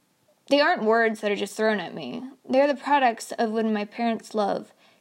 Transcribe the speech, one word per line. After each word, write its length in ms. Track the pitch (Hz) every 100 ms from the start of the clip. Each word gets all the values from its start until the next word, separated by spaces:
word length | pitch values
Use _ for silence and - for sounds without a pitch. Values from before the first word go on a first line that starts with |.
| _ _ _ _ -
They 120 | 285
aren't 220 | 302 349
words 380 | 214 226 226 220
that 100 | 208
are 60 | 202
just 200 | 196 -
thrown 240 | 220 208
at 140 | 165
me. 300 | - 123 - 254 - -
They 140 | 254
are 60 | 285
the 80 |
products 580 | 247 - 285 254 226 -
of 200 | - 233
when 200 | 220 220
my 140 | 208 208
parents' 480 | - 233 220 -
love 380 | 214 202 180 214 _ _ _